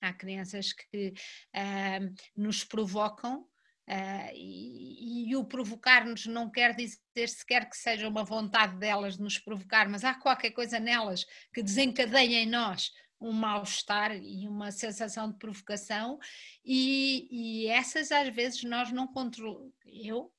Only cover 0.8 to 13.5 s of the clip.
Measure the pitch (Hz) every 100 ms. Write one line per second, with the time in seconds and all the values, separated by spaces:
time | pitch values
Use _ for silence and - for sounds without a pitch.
0.8 | - 208 190 190 - - - - 196 196
1.8 | 196 190 190 190 - - 208 208 - 220
2.8 | 202 208 214 208 240 277 - _ _ _
3.8 | - 196 190 196 - - 190 185 240 240
4.8 | 254 - 233 240 226 269 233 262 208 226
5.8 | 254 247 226 226 220 233 226 247 240 233
6.8 | 233 - _ 240 233 - - 247 220 -
7.8 | 233 214 220 214 202 220 208 226 208 185
8.8 | 208 208 202 185 202 - - 208 190 220
9.8 | 202 202 254 254 269 226 226 220 233 233
10.8 | 226 240 214 180 - - - - 202 202
11.8 | 269 247 240 262 247 233 220 240 220 180
12.8 | - - - _ 226 220 220